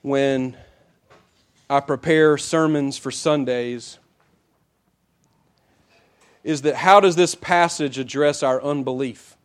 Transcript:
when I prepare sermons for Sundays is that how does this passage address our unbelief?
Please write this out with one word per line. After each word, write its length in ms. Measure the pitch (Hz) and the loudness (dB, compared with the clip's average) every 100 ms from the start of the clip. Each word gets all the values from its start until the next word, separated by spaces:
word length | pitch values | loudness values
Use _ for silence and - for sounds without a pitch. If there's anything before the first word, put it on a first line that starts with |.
when 520 | 139 139 139 135 131 - - _ _ _ _ - _ _ _ _ _ | -2 0 2 0 -4 -10 -20 _ _ _ _ -20 _ _ _ _ _
I 100 | 139 | -2
prepare 580 | 139 131 165 156 156 147 | -2 -4 0 4 4 2
sermons 600 | - 165 156 151 139 135 | 0 0 2 0 -2 -6
for 140 | 135 | -10
Sundays 840 | - 160 151 127 123 120 120 - - _ _ _ _ _ _ _ _ _ _ _ _ _ _ _ _ _ _ _ _ _ _ _ _ | -4 -2 0 -2 -4 -4 -8 -14 -20 _ _ _ _ _ _ _ _ _ _ _ _ _ _ _ _ _ _ _ _ _ _ _ _
is 200 | - 151 | -6 -2
that 120 | 147 143 | -2 0
how 240 | 180 202 | 6 6
does 160 | 196 170 | 6 2
this 180 | 175 | 0
passage 640 | - - 175 170 - 143 127 | -2 -2 2 2 0 -6 -6
address 460 | 123 139 147 143 | -8 0 0 0
our 180 | 135 131 | -2 -2
unbelief? 760 | 143 147 131 127 135 107 - _ | -2 -6 -6 -6 -8 -10 -20 _